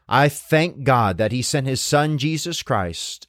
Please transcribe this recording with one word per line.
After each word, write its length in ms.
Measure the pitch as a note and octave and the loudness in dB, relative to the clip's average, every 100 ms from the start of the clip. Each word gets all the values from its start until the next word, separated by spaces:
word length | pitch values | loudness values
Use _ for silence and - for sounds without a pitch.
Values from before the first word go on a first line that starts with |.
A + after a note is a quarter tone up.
| - | 0
I 200 | A#2+ D3 | 4 4
thank 560 | D3 - D#3 E3+ - | 0 0 0 0 -2
God 340 | C3+ B2+ G#2+ F2 | 2 2 2 2
that 140 | A2 | 0
he 100 | B2 | 0
sent 240 | A#2+ D3+ C3 | -2 -2 -2
his 140 | C3 | -2
son, 380 | - D3 D3+ D3+ | 0 2 2 0
Jesus 440 | D3 D#3 F3 E3 | -2 -2 -6 -8
Christ, 640 | - A2+ F2+ E2 - - | -2 -2 -2 -6 -10 -12